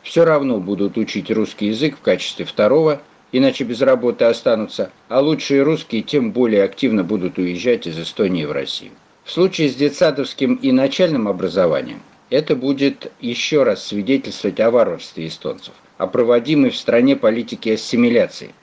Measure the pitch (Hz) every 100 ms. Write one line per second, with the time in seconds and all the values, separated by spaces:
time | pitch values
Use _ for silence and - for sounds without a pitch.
0 | - 165 165 151 139 110 90 98 101 113
1 | 110 107 90 113 101 - 104 110 151 -
2 | - 92 - - 85 - 107 147 156 139
3 | - _ _ 131 135 127 120 117 131 127
4 | 120 113 117 113 127 110 104 - 95 -
5 | - 123 147 147 - 139 143 156 - 113
6 | - 147 113 110 120 104 95 - 131 107
7 | 87 104 90 - 90 87 123 113 85 80
8 | 82 - 98 90 73 71 69 - - -
9 | _ _ - - 185 - 147 123 143 143
10 | 165 139 131 - 127 127 135 127 135 -
11 | 180 143 104 90 90 87 87 71 62 -
12 | - _ - 131 156 139 131 139 139 -
13 | - - 123 120 - 151 123 95 - 104
14 | 98 139 131 - 104 90 110 120 101 82
15 | - - 80 - - - - - _ -
16 | 95 - 117 120 120 156 131 - - 117
17 | 131 139 110 113 113 107 110 107 - 120
18 | 120 120 87 - - -